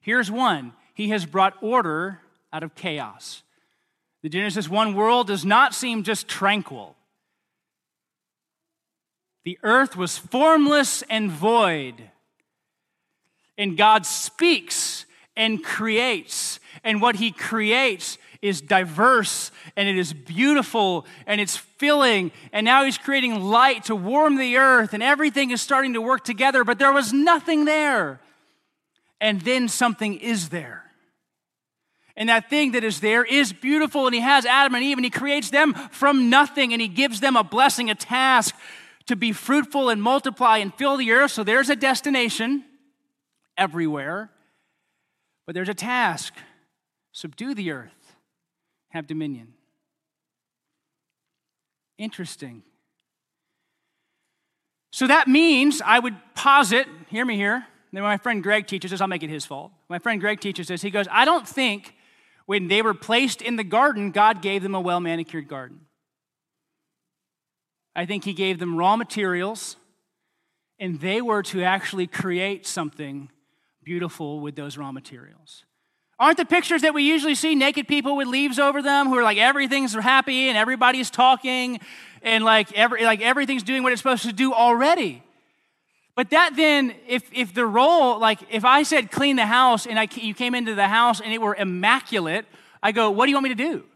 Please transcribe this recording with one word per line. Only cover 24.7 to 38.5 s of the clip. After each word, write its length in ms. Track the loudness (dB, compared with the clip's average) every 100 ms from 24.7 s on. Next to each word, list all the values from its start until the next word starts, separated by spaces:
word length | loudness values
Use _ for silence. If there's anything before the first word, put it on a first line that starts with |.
| 4 2
and 80 | -2
everything 480 | 0 2 2 0 -2
is 100 | -2
starting 340 | 0 0 0
to 60 | -2
work 220 | -2 -2
together, 400 | -2 0 2 2
but 160 | 0 2
there 140 | 4
was 200 | 4 2
nothing 520 | 2 4 4 2 0
there. 560 | 2 0 0 0 -2 -8 _ _ _ _ _ _ _ _ _ _
And 200 | -2 -2
then 280 | -2 0 0
something 460 | 0 -2 0 -6
is 360 | -6 -4 -4 -4
there. 340 | -10 -12 -16 -20 _ _ _ _ _ _ _ _ _ _ _ _ -6
And 120 | 2
that 200 | 2 2
thing 240 | 0 2
that 120 | 0
is 160 | -2 -2
there 240 | 0 2
is 280 | 2 2 0
beautiful, 540 | -2 -2 0 0 0 0
and 80 |
he 60 | 0
has 260 | 2 2 4
Adam 300 | 2 2 2
and 80 |
Eve, 140 | -2 -2
and 60 |
he 60 | -2
creates 400 | -4 -2 -4 0
them 240 | 2 2 0 -8
from 400 | -2 2 4 4
nothing, 420 | 4 4 2 -2
and 80 | 0
he 60 | -4
gives 320 | 0 -2 0
them 160 | 0
a 80 | 2
blessing, 480 | 0 2 2 2 -4
a 60 | -6
task 580 | -4 -2 2 2 0